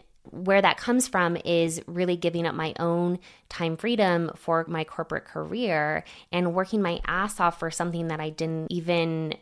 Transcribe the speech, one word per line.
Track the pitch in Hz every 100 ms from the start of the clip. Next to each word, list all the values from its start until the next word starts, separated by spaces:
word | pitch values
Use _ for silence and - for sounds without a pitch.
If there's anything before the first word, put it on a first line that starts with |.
| - _ -
where | - 185 196
that | 185 -
comes | - 247 254
from | 185 175 170
is | - 170 165 165 -
really | 175 180 175
giving | 175 170 165
up | 156
my | 160 -
own | 170 170 175 180 - - -
time | - 165 160
freedom | 220 233 190 170 165 -
for | - 165 165
my | 165 160
corporate | - 160 156 -
career | 160 156 208 233 156 151 156 - - -
and | 175 180
working | 180 190 214
my | 175 170 -
ass | 180 202 -
off | 175 -
for | 165
something | - 170 170 165
that | 156
I | 156
didn't | 156 160 160 160
even | 175 165 175 165 160 156 -